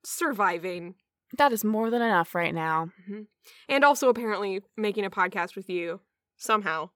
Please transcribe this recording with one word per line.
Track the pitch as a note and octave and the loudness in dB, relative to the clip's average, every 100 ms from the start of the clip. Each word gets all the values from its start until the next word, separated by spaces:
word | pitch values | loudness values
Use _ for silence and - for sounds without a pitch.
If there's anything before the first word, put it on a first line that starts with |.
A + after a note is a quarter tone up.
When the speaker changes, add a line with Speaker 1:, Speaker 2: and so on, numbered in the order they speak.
| - | -10
Speaker 1:
surviving. | - E4 A#3 G3 E3+ F#3 F3+ F3 - _ _ _ - | -4 -4 0 0 0 -6 -8 -10 -16 _ _ _ 2
Speaker 2:
That | C#4+ | 2
is | A3+ G#3+ | 4 0
more | A3 A3+ | 0 0
than | A#3+ | 2
enough | A#3 F#3 E3+ | 4 4 2
right | F3 E3+ E3 | -2 -2 -2
now. | D#3+ D#3+ E3 _ | -2 -2 -4 _
Speaker 1:
Mm-hmm. | F#3 G#3 G#3+ _ - - - | -14 -12 -14 _ -20 -20 -2
And | C#4 | 4
also | C#4+ C#4+ B3+ | 6 6 2
apparently | A3+ A3+ G3 G3+ F#3+ _ - | 2 -2 -2 -2 -6 _ -4
making | G#3+ G#3 | -4 -2
a | G3 | -4
podcast | G3+ F#3 F#3+ F3 - | 0 0 0 -6 -8
with | F#3+ | -6
you | F3+ E3+ F#3 _ _ _ _ | -6 -6 -10 _ _ _ _
somehow. | - G#3+ F#3+ D#3+ E3+ | 0 0 0 -4 -6